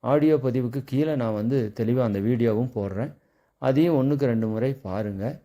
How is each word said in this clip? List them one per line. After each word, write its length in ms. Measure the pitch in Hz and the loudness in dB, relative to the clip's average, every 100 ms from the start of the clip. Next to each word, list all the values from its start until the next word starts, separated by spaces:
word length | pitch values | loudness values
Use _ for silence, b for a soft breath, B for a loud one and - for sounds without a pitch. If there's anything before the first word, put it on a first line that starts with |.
ஆடியோ 360 | 120 143 156 156 | 2 2 4 2
பதிவுக்கு 460 | 131 123 123 131 | 2 0 -2 -4
கீழே 320 | - 131 156 147 | -4 -2 0 0
நான் 180 | 113 | -2
வந்து 380 | 107 110 135 110 107 | -2 0 0 -2 -2
தெளிவா 260 | 110 123 | 0 2
அந்த 180 | 120 98 | 2 0
வீடியோவும் 500 | 104 120 117 107 123 | 0 2 2 2 -2
போடுறேன். 400 | 117 98 95 139 - _ _ _ _ | -4 -6 -4 -8 -10 _ _ _ _
அதையும் 380 | 131 135 170 156 | 0 2 4 4
ஒண்ணுக்கு 280 | 131 147 | 2 2
ரெண்டு 220 | 135 113 110 | 0 0 0
முறை 280 | 110 127 | 0 -2
பாருங்க. 680 | 139 98 95 104 98 107 - | -4 -6 -4 -4 -4 -6 -8